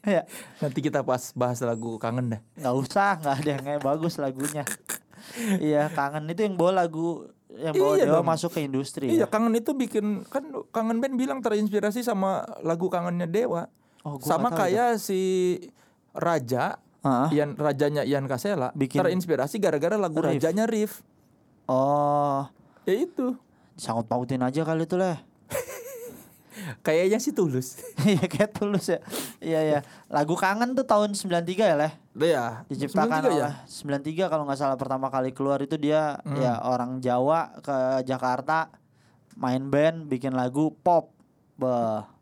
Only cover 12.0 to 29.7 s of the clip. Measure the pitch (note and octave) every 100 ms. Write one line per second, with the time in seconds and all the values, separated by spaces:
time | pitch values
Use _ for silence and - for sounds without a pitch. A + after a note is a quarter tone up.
12 | A#3+ G3+ F#3+ F#3 - - - E3 F#3 F3+
13 | F3 F3 E3+ F#3 A#3+ F3 F3+ _ _ _
14 | D3+ C#3+ B2+ D#3+ A#3 - F#3 G3+ A#3+ A3
15 | - F#3+ F#3 F#3 F3+ F3+ - _ _ _
16 | _ - E3 E3 A#2+ B2 D#3+ - _ _
17 | C#3+ B2 D3 D3 D3 C#3+ D3+ C#3 D3 D3
18 | C3+ C#3 C3+ B2+ G3+ F#3+ B2 D3 C3+ -
19 | F3+ F#3 E3+ C#3 C#3+ A3+ F#3+ D3+ E3 G#3+
20 | F#3 D#3 D#3+ D3 D#3+ F3+ A3 A3+ G#3 -
21 | - _ _ _ _ _ - C3 C3+ D3
22 | D3 D3 C#3+ C#3 C#3 _ _ _ - G3+
23 | F4 - B3+ B3+ _ _ _ - - A#2
24 | A2+ A#2+ B2 C3 B2+ C#3 D#3 D#3+ D#3+ F3+
25 | F#3 D#3+ - _ _ C5+ - B4 A#4 B4+
26 | A#4+ - - - _ - F3+ A#2 - D#3+
27 | F#3 G#3+ D4 D4 E3+ B2+ B2+ - - -
28 | D3+ F#3 F3+ - G#3 - G#3 G3+ - E3+
29 | - - - - - D#3+ D#3